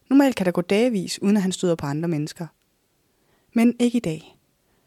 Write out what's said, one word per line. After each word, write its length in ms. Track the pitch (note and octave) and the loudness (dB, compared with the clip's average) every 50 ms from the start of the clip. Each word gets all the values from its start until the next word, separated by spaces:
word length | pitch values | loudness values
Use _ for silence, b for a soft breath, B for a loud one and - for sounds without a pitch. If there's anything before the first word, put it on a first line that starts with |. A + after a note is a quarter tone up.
| _ - | _ 2
Normalt 260 | C4 C#4 C#4+ C4+ A#3 | 4 4 4 4 2
kan 100 | - F#3+ | 0 0
der 60 | F3+ F3 | 0 0
gå 80 | - | -2
dagevis, 600 | E3+ - G3+ G3+ A#3 B3+ A#3 G3 E3+ E3+ - - - | 0 0 2 2 2 2 0 -2 -4 -6 -6 -4 0
uden 140 | G3+ G#3 | 0 2
at 60 | G#3+ F#3 | 2 0
han 100 | F#3+ F3+ | -2 -2
støder 220 | - - F3+ E3 | -2 -2 -2 -2
på 120 | D#3+ - | -2 -4
andre 220 | C#3+ C#3+ D3+ E3 E3+ | -4 -4 -4 -4 -2
mennesker. 380 | E3+ D3 D3 D#3 - - E3+ D#3 _ _ _ _ _ _ _ _ _ _ _ _ _ _ _ _ _ _ _ _ - | -2 -4 -4 -6 -8 -12 -14 -16 _ _ _ _ _ _ _ _ _ _ _ _ _ _ _ _ _ _ _ _ 0
Men 220 | A#3+ A3+ A#3+ A#3 - | 2 2 2 2 2
ikke 180 | A#3+ A#3+ A#3 | 0 0 0
i 40 | A#3+ | 0
dag. 360 | - F3 D#3 D#3+ - - _ _ _ _ _ _ _ _ _ _ _ | -2 -4 -6 -8 -10 -18 _ _ _ _ _ _ _ _ _ _ _